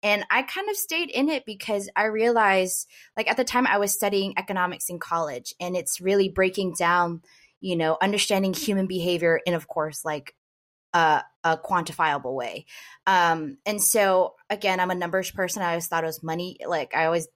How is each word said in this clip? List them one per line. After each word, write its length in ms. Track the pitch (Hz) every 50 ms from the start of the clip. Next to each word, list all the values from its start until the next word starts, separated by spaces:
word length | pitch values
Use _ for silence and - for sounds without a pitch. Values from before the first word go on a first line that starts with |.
| -
And 220 | 208 208 208 190 -
I 100 | 190 233 262
kind 280 | 254 - 370 392 415
of 60 | 415
stayed 340 | 403 - - 330 330 349 285
in 180 | - - 277 302
it 160 | 320 269 -
because 460 | - 214 196 - - 214 202 196 196 -
I 100 | - 208
realized, 840 | 220 214 220 220 233 240 233 214 202 196 190 185 185 - - - _ - - - - _
like, 120 | - 226 -
at 60 | 220
the 80 | 220 254
time 220 | 240 - 247 254
I 100 | 247 -
was 160 | 202 202 202 -
studying 420 | - - 202 202 196 196 196 196 -
economics 500 | 190 - 202 185 180 180 180 - - -
in 100 | 175 170
college, 560 | - - 170 170 165 151 139 - - - - _
and 160 | 175 180 180
it's 240 | 180 165 - - -
really 300 | 175 190 196 202 196 190
breaking 420 | - - 190 190 185 - 196 185 - -
down, 440 | 175 170 175 180 175 170 170 165 _ _ _ _ _ _ _ _
you 160 | - 190 180
know, 200 | 170 160 160 160 -
understanding 540 | 185 196 202 208 - - 214 190 196 190 185
human 320 | 170 - - 202 196 190
behavior 520 | 185 185 185 170 180 180 170 170 170 165 160 -
in, 80 | - 175
of 160 | 165 - _
course, 340 | - 170 151 156 151 - -
like, 320 | 165 151 147 135 - _ _ _ _ _ _ _ _ _ _ _ _ -
a, 280 | 175 165 160 151 139 - - _ _ _
a 140 | 165 160 160
quantifiable 760 | - - 196 180 170 170 156 - 165 156 147 143 131 127 131
way. 300 | 135 123 117 85 104 - _ - - - - - - _
Um, 520 | - 190 185 175 170 165 160 156 147 139 - _
and 160 | 202 208 208 196
so, 520 | - - 226 202 196 190 185 185 - - _ _ _
again, 320 | 214 208 - 202 185 185
I'm 100 | 185 180
a 40 | 185
numbers 360 | 180 175 170 170 190 185 185
person. 320 | - - 190 180 - 208 190
I 60 | 175
always 180 | 170 170 170 -
thought 160 | - 165 165
it 20 |
was 160 | 160 160 - -
money. 340 | 165 160 165 180 185 - _ -
Like, 300 | - 175 160 139 - -
I 80 | 139 160
always 240 | 160 165 170 160 - _